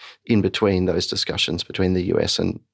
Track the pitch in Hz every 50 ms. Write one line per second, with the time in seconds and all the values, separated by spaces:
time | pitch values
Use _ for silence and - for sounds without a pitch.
0 | - - - _ _ - 117 104 101 104 - - 110 98 95 92 92 90 85 87
1 | - - - - - - - 98 - - 80 85 - - - - 95 92 92 92
2 | 90 92 - - - - - - 87 87 - - _ _